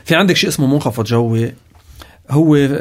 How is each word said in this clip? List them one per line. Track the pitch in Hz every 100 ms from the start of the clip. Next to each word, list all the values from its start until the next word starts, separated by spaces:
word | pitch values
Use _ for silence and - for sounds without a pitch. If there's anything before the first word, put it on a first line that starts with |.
| -
في | 165
عندك | 190 180
شيء | 196
اسمه | 156 135
منخفض | 143 139 113
جوي، | 110 117 117 113 117 - _ - - - - - -
هو | 139 160 147 139 139